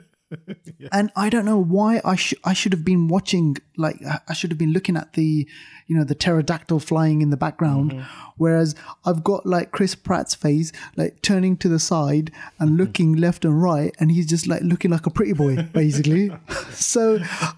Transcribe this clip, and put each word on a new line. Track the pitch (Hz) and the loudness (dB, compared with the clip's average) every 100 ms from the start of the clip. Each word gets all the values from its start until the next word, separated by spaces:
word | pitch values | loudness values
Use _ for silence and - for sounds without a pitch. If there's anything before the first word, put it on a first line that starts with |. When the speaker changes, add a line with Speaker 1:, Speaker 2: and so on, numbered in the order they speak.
| - _ _ 160 165 - 165 - | -14 _ _ -18 -16 -18 -20 -20
Speaker 1:
Yeah. | 135 | -4
Speaker 2:
And | 196 208 - | -2 -2 -2
I | 208 | -2
don't | 233 208 | 0 2
know | 214 | 2
why | 170 196 214 226 | 2 2 2 2
I | - 185 | 0 0
sh-, | - - | -2 -4
I | - | -2
should | 185 202 | -2 0
have | 180 | 0
been | 160 185 165 | 2 2 2
watching, | 190 - 180 160 135 - - | 0 0 0 0 -2 -8 -6
like, | 156 - | -4 -4
I, | 139 147 - | -8 -8 -6
I | |
should | 160 175 | -8 -6
have | 160 | -2
been | 160 | 0
looking | 170 - 170 | 0 0 -2
at | - | -4
the, | - 156 156 143 - - - - | -2 0 0 -2 -10 -20 -18 -2
you | 165 | 0
know, | |
the | 143 147 | 0 -2
pterodactyl | 180 165 151 165 - 160 | 0 0 0 -4 -2 -2
flying | - 160 160 151 | 0 0 2 2
in | 147 | 2
the | 143 | 0
background. | 160 - 156 139 143 | -2 -2 0 0 0
Speaker 1:
Mm-hmm. | 131 131 - - - | -4 -12 -18 -16 -2
Speaker 2:
Whereas | 165 165 160 147 - - 185 | 2 2 0 -4 -16 -6 -4
I've | 165 | 0
got, | 180 196 185 | 0 -2 0
like, | 175 - | -2 -2
Chris | - 190 - | -2 -2 -2
Pratt's | - 175 - - | -4 -2 -2 -2
face, | 151 147 160 - - - | 0 0 0 -8 -12 -6
like, | 160 - | -4 -2
turning | - 190 185 180 | 0 2 2 0
to | 185 | 0
the | 165 | 0
side | - 165 143 151 156 - - - | 0 0 0 0 -2 -8 -18 -2
and | 156 | 2
Speaker 1:
Mm-hmm. | 160 | 2
Speaker 2:
looking | 185 202 160 160 | 2 2 2 4
left | 170 - 170 | 2 2 2
and | 151 | 2
right, | 180 151 165 - | 2 2 -2 0
and | 156 | 2
he's | 170 156 | 2 2
just, | 170 180 | 0 0
like, | 165 | -2
looking | 175 180 185 | 0 0 0
like | 160 160 | 0 0
a | |
pretty | - 208 | -2 0
boy, | 160 143 135 | 2 2 0
Speaker 1:
<laughs> | 165 | -2
Speaker 2:
basically. | 165 151 143 147 170 202 165 - - - | 0 2 2 2 2 0 -4 -12 -12 -12
So | - - 233 226 214 165 - 165 | -6 -2 2 2 2 -2 -6 -8